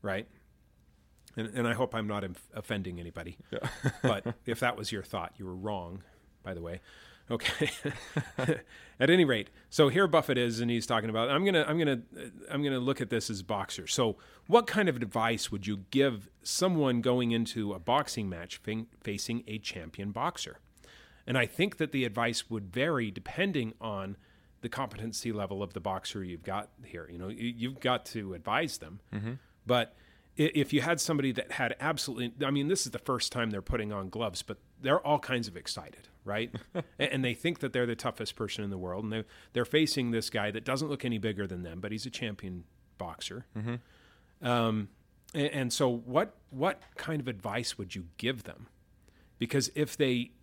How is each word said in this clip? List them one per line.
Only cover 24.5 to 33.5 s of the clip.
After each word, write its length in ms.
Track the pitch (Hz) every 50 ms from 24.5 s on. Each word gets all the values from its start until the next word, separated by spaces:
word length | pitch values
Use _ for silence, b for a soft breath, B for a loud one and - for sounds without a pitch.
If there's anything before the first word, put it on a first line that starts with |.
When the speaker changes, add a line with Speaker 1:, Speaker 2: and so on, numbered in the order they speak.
| b b
Speaker 1:
the 80 | - 120
competency 640 | - - 135 123 - 104 107 117 107 - - 120
level 320 | 110 104 101 92 101 98 101
of 100 | 92 -
the 60 | 101
boxer 440 | 85 101 95 95 - - - 104 95
you've 200 | 90 87 82 -
got 260 | - 95 101 104 - _ - 120
here. 240 | 107 - 85 82 73
You 80 | 85 87
know, 100 | 90 95
y-, 80 | 113 117 117 120 120
you've 240 | 117 113 127 135 131
got 260 | - 127 127 120 - -
to 260 | - 117 104 95 92
advise 460 | 85 80 98 107 131 165 156 - -
them. 200 | - - 90 101 - _ -
Speaker 2:
Mm-hmm. 200 | 107 101 113 123 135 b b b b _
Speaker 1:
But 300 | 117 123 123 113 - b b b b b b b b b -
i-, 140 | 151 160 -
if 200 | 156 139 - -
you 80 | 143
had 180 | 120 156 170 147
somebody 320 | - - 165 143 139 135
that 220 | 120 - 104 - -
had 220 | - 135 117 117 -
absolutely, 680 | 131 151 160 143 - - 123 110 123 120 117 135 147
I 60 | 135
mean, 160 | 139 143 139 147
this 180 | 190 202 -
is 60 | 127
the 80 | - -
first 320 | - - 131 117 - -
time 200 | - 123 117 113